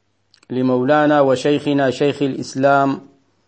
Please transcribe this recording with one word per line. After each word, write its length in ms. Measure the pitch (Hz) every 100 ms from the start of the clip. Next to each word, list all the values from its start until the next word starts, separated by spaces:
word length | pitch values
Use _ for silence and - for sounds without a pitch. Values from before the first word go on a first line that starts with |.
| _ _ _ _ -
لمولانا 680 | 123 127 127 131 151 151 147
وشيخنا 720 | 135 127 147 147 143 139 135
شيخ 320 | 127 147 131
الإسلام 800 | 139 - - 135 139 139 139 139 - _ _ _